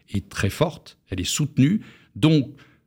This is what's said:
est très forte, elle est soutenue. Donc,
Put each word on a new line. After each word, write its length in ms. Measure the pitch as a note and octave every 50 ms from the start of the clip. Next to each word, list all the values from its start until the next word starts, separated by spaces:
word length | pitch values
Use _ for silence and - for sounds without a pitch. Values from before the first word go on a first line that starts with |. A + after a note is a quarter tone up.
| _ -
est 160 | - G2 -
très 220 | - - - - G2
forte, 480 | - - D3+ F3 - - - - - _ _ -
elle 100 | F#2+ F#2
est 40 | F2+
soutenue. 580 | - - - D3+ - - C#3+ B2+ D3+ G3+ A3 - - - - _ _ -
Donc, 360 | G2+ A#2 D#3 D#3+ D3+ A#2 - - - - _ _ _ _